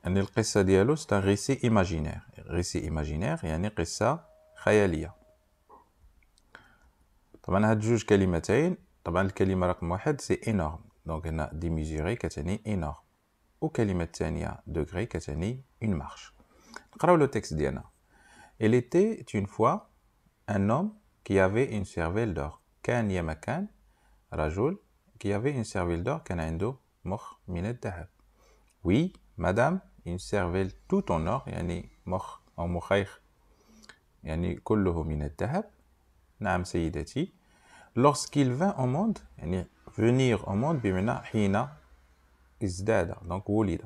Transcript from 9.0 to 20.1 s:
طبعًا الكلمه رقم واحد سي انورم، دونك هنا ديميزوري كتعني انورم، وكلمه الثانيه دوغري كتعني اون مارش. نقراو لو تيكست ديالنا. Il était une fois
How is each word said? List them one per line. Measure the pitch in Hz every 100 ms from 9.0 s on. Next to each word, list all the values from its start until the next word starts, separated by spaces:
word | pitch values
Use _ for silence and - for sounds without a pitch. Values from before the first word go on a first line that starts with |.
طبعًا | - 87
الكلمه | 95 - 95 92 90
رقم | 90 85
واحد | 92 151 143
سي | - - -
انورم، | 104 78 82 - _ 82
دونك | 82 85
هنا | 80 73
ديميزوري | 78 82 80 78 78 78 117
كتعني | 82 - 76 104 -
انورم، | 98 78 78 _ _ _ _ _ _
وكلمه | 160 - 107 90
الثانيه | 82 - 80 80 82 - -
دوغري | 78 73 90 -
كتعني | 82 - 73 92 131 - _
اون | 113
مارش. | 90 - - - _ _ _ - - _
نقراو | - 165 175
لو | 135
تيكست | 107 -
ديالنا. | 78 69 65 - _ _ _ _ - - _
Il | 110
était | 123 120 170 214 226 - 107
une | 98
fois | - 113 196 - _ _